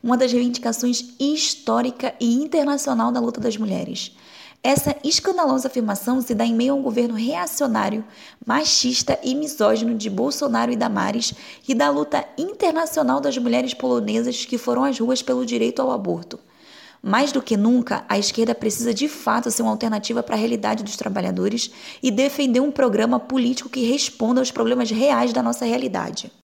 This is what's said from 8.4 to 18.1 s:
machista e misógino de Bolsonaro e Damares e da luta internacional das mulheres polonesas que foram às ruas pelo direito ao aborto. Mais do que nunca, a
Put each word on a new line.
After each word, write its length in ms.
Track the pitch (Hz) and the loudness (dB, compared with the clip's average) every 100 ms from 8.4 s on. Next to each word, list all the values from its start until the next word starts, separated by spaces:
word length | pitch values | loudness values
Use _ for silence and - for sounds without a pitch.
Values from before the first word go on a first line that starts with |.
| - | -2
machista 760 | 247 311 - 247 254 - 269 | 0 2 2 2 0 0 -2
e 140 | - 269 | 0 -2
misógino 580 | 302 - 214 220 226 | -4 2 2 4 0
de 160 | 226 214 | -2 -4
Bolsonaro 640 | 190 262 285 277 226 240 | -2 -2 0 0 0 0
e 60 | 240 | 0
Damares 560 | 233 202 196 226 233 - - - - | 0 0 0 0 -4 -6 -18 -14 -2
e 80 | 240 | 2
da 140 | 285 | 2
luta 360 | 285 294 285 - - | 2 0 -2 -4 -6
internacional 840 | 349 440 370 311 320 320 262 269 | -8 0 0 2 0 0 0 2
das 180 | 277 254 | 0 0
mulheres 360 | 240 240 254 | 0 0 0
polonesas 720 | - 254 240 208 220 240 240 - | -2 0 0 2 0 0 -4 -4
que 120 | 240 | -4
foram 280 | 247 247 269 | 0 0 0
às 120 | 262 | 0
ruas 240 | 233 254 | 0 0
pelo 240 | - 254 247 | 0 -2 0
direito 360 | 240 226 - | 0 0 2
ao 100 | 262 | 0
aborto. 480 | 247 190 170 175 - _ _ - - - - | 0 -2 -4 -6 -16 _ _ -20 -20 -20 -12
Mais 320 | 208 214 285 | -2 2 2
do 80 | 277 | 0
que 160 | - 214 | 0 2
nunca, 480 | 214 247 233 - | 4 4 2 -4
a 100 | - | 0